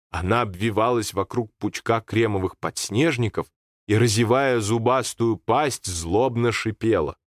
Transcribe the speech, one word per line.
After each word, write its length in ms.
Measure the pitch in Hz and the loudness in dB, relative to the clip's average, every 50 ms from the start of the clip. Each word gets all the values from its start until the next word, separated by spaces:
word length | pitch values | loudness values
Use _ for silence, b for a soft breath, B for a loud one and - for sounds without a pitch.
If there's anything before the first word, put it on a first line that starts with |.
| _ _ | _ _
Она 300 | - 85 90 92 110 120 | -8 -6 -2 0 0 0
обвивалась 720 | 120 104 90 87 107 117 101 107 110 120 123 117 104 - | 0 -2 -4 -4 -4 -2 0 2 2 2 2 0 -2 -2
вокруг 400 | - 98 95 - - 123 113 107 _ _ | -4 -4 -4 -2 -4 -4 -4 -6 _ _
пучка 420 | - 104 - - - - 113 113 | -8 -6 -6 -4 -2 -2 -2 -2
кремовых 560 | - - 101 110 113 107 101 95 92 92 - | -2 -2 0 0 0 2 0 -2 -4 -4 -6
подснежников 920 | _ - 80 - - - - 98 113 156 170 139 120 120 104 - - 78 - _ _ _ _ _ _ _ | _ -8 -8 -6 -8 -8 -4 0 0 2 2 0 0 -2 -2 -2 -4 -8 -8 _ _ _ _ _ _ _
и, 120 | - 104 110 | 0 2 2
разевая 640 | 120 117 101 117 120 107 123 135 139 135 123 117 | 4 4 4 2 2 4 4 4 4 2 2 0
зубастую 760 | 104 101 117 117 110 120 127 131 113 - - - 117 117 107 | 0 0 0 2 2 2 2 2 0 -4 -4 -2 0 0 0
пасть, 500 | - - - 113 139 156 143 - - - | -2 0 0 2 2 2 0 -2 -6 -8
злобно 640 | - 90 85 82 82 92 110 131 135 117 117 120 120 | -8 -8 -6 -4 0 2 2 2 2 0 0 0 0
шипела. 640 | 107 - - 110 104 - 110 113 107 87 76 - - _ _ _ _ | 0 -2 -4 -4 -4 -2 0 2 2 2 0 -2 -6 _ _ _ _